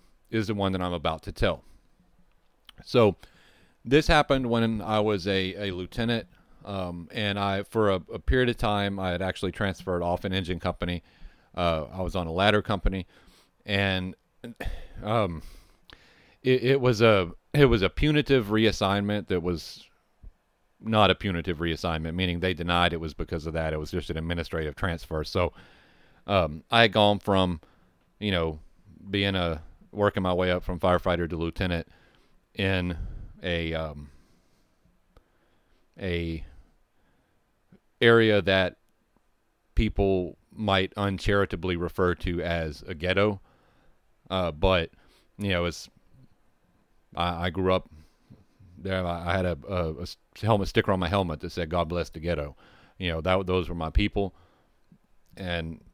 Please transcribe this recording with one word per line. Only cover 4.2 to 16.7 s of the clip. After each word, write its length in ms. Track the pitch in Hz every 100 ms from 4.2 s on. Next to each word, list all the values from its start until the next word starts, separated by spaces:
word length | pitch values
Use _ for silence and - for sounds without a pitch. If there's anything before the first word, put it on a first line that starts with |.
| - 135 123
when 320 | 117 113 110
I 180 | 92 107
was 280 | 107 104 90
a, 420 | 95 95 92 104
a 20 |
lieutenant, 560 | 90 92 - 117 113 98 _ _ - 101
um, 420 | 98 90 87 82
and 280 | - 104 101
I, 240 | 101 98
for 280 | 101 113 104
a, 100 | 92 -
a 60 | 113
period 300 | - 131 123
of 80 | 120
time, 420 | 113 104 101 98
I 120 | 92
had 100 | 87
actually 320 | 95 - 95
transferred 500 | - 101 92 92 87
off 220 | 87 90 98
an 80 |
engine 260 | 92 87 87
company. 440 | 90 - 90 87 - _ - - _ -
Uh, 300 | 87 80 65
I 100 | 95
was 140 | 90 92
on 120 | 82
a 40 |
ladder 300 | 82 101 104
company, 460 | - 101 - 95 87 - - _ _ _ -
and, 500 | 101 98 92 92 - _ _ 120 - - - - -
um, 380 | 104 117 98 80 - - - _ - - _ _ _ _
it, 200 | 127 127
it 180 | 120